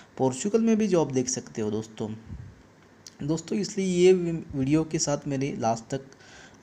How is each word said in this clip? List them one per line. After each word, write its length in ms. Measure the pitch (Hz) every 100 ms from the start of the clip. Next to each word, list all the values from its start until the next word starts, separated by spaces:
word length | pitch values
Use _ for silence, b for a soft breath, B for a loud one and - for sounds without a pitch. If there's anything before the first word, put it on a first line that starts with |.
| B -
पोर्चुगल 420 | 131 127 208 226
में 160 | 226 220
भी 100 | 214
job 240 | 180 147
देख 160 | 131 127
सकते 340 | 120 - -
हो 80 | 107
दोस्तों। 400 | 104 110 - 107 110 - - - - - - - - - -
दोस्तों, 360 | 143 165 - 214
इसलिए 280 | 185 - 190
ये 260 | 175 180
वी-, 420 | 185 170 165 -
वीडियो 300 | 139 131 156
के 140 | 156 165
साथ 280 | - 147 147
मेरे 260 | 135 139 120
last 260 | 113 113 -
तक 200 | 135 - - B B B B